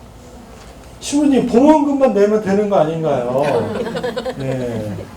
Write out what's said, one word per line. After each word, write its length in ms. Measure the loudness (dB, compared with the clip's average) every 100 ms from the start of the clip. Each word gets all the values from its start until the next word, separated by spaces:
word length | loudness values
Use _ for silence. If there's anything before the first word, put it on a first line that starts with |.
| -20 -20 -20 -20 -20 -20 -20 -20 -20 -16
신부님, 440 | -4 0 2 2 4
봉헌금만 640 | 4 6 6 4 2 2
내면 280 | 4 2 2
되는 280 | 0 0 2
거 80 | 2
아닌가요? 680 | 0 -2 -2 -2 -2 -2 0 0 -2 -6 -6 -6 -6 -6 -8 -8
네. 580 | -6 -6 -6 -6 -8 -10 -12